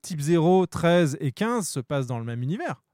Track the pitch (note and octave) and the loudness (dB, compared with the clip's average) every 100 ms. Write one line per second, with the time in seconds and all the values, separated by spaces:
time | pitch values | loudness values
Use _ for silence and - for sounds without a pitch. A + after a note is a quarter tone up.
0 | - D#3+ C#3+ E3+ D#3+ F#3 F3+ - E3+ F3 | -8 -4 2 4 6 4 2 0 2 4
1 | D#3 C3+ C#3+ - G#3+ A#3+ F3+ C#3 A#2+ C#3+ | 4 0 -4 -2 -2 -2 -4 -6 -4 -4
2 | B2 A#2+ A2+ A#2+ B2+ G#3 E4 - _ | -4 -6 -6 -6 -4 -4 -6 -8 _